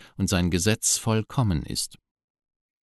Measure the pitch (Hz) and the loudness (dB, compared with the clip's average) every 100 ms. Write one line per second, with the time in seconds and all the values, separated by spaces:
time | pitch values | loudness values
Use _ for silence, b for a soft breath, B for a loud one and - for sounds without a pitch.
0 | b - 92 92 87 87 90 107 - - | b -4 0 2 2 2 2 0 0 -2
1 | - 110 107 - 113 78 - - - - | 0 -2 -2 -2 0 0 -2 -6 -8 -10
2 | _ _ _ _ _ _ _ _ | _ _ _ _ _ _ _ _